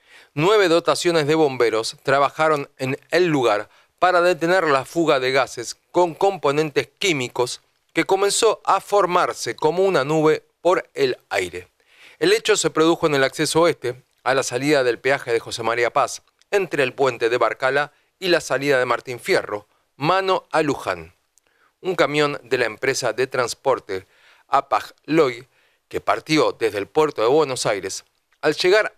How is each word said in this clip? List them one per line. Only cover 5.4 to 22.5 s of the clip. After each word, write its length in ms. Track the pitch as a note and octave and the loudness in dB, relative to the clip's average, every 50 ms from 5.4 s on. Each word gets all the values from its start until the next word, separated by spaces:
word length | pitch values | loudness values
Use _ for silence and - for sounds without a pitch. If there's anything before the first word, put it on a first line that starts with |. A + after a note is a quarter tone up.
| B2+ A2+ - - A#2 - - _ _ _ - | 0 -2 -4 -10 -12 -12 -14 _ _ _ 0
con 220 | F3 F3+ F3 D#3 | 2 2 2 0
componentes 720 | - - G3 G3 F3 - D3 C#3 D3 D#3 D#3 C3+ D3 B2 - _ - | 0 0 0 0 0 0 0 0 0 0 -2 -2 -4 -4 -4 _ -4
químicos 640 | - G3 D#3+ C#3+ B2+ A#2+ - - B2 B2 - - _ _ _ _ _ _ - | -2 -2 -2 -2 -4 -4 -4 -4 -4 -4 -4 -10 _ _ _ _ _ _ -4
que 120 | D#3 E3 | -2 0
comenzó 580 | - F#3+ F#3+ G3 G3+ G3 - - A3 G3+ - - | 0 0 0 2 0 0 2 2 2 0 0 0
a 160 | - F3 G3 | 0 0 0
formarse 760 | - - - G3+ F#3+ E3+ F3 F3+ D#3+ B2 A2 - - B2 A2+ | 0 0 0 2 2 2 2 0 0 0 -2 -6 -8 -8 -4
como 280 | - - D3+ D#3+ F3+ F#3+ | -2 0 0 2 2 2
una 200 | G3 F#3 D3+ C3 | 2 2 0 0
nube 380 | C#3 D#3 D#3+ D3+ D#3 D3+ - - _ _ _ - | 0 0 2 2 2 2 0 -2 _ _ _ 0
por 260 | E3 F#3 G3 - _ - | 0 0 0 -2 _ -4
el 240 | - C#3 C3 A#2+ - _ - | -2 -2 -2 -2 -4 _ -8
aire. 400 | F#2+ G2+ F#2+ F2+ E2+ F2+ F2+ - _ _ _ _ _ _ - - - - | -6 -6 -4 -6 -8 -12 -14 -16 _ _ _ _ _ _ -20 -20 -8 -2
El 120 | D#3 F3+ G3+ | 0 2 2
hecho 240 | A3+ - - G#3+ | 2 2 0 0
se 140 | F#3 - D#3 | 2 0 0
produjo 360 | - D#3 D#3+ E3 E3+ D#3+ - | 0 2 2 2 2 2 0
en 80 | D#3+ D3 | 0 2
el 80 | C#3 C3+ | 2 2
acceso 380 | C3 - - D#3 C#3 - D#3+ | 0 0 -2 -4 -2 2 2
oeste, 420 | E3+ E3+ C#3+ - - A#2+ B2 B2+ - _ _ _ - | 2 2 2 0 -4 -8 -8 -10 -14 _ _ _ -4
a 100 | A#2 C3 | -2 0
la 80 | C3+ B2 | 0 0
salida 400 | - B2 B2 C3+ D3 D3+ C#3 C3 | -2 -4 -2 0 2 2 2 2
del 160 | B2 A#2 G#2+ | 2 0 0
peaje 340 | - B2+ C#3 C3+ - C3 A#2 | 0 0 0 0 0 -2 -2
de 60 | A2+ | -2
José 240 | - A#2 G#2 - A#2 | -2 -4 -10 -6 -4
María 300 | A2+ A2+ A#2+ A#2+ A2+ - | -2 -2 0 0 0 0
Paz, 300 | C#3 C3 A2 - - _ _ _ _ _ _ | 0 0 -2 -2 -8 _ _ _ _ _ _
entre 320 | - G3+ F#3+ E3+ - D3 C3+ | -2 -2 -2 -2 -2 -2 -2
el 100 | B2+ A#2+ | 0 0
puente 360 | - C#3 C3 A#2+ A2+ A#2+ A2+ | 0 0 0 0 0 0 0
de 100 | A#2 B2 | 2 2
Barcala 540 | A#2 A2+ A2 - - C3 C3+ C#3+ D3 C#3+ _ _ _ _ _ - | 0 0 -2 -2 -2 -2 0 -2 -2 -4 _ _ _ _ _ -6
y 80 | F#3 | -2
la 140 | F#3 E3+ D#3 | 0 0 0
salida 360 | - - C#3+ C3 C#3 C#3+ C#3+ | 0 -2 -4 -2 0 0 0
de 100 | B2+ B2+ | 2 2
Martín 340 | B2 A#2+ A2+ - - B2 A#2+ | 0 -2 -4 -4 -8 -12 -10
Fierro, 480 | - - F#3 C3+ - - G#2 G#2 - _ _ _ _ _ _ | -4 -2 -2 -2 -2 -2 -6 -8 -10 _ _ _ _ _ _
mano 540 | - C3+ D#3 F3+ F#3+ F#3+ F#3+ F#3 - - _ | -6 -2 0 0 0 0 0 -2 -2 -4 _
a 120 | - D#3 D#3+ | -2 -2 0
Luján. 520 | D3 C3 - - G#2+ F#2+ F2 D#2+ E2 _ _ _ _ _ _ _ _ _ _ _ _ _ _ | 0 -2 -4 -4 -6 -8 -8 -10 -16 _ _ _ _ _ _ _ _ _ _ _ _ _ _
Un 140 | - F3 F#3+ | -8 -4 -2
camión 460 | E3 E3 E3+ D3 D3+ D3 D3 C#3+ - - | 0 0 0 2 0 0 0 -2 -4 -6
de 160 | A#2 | -2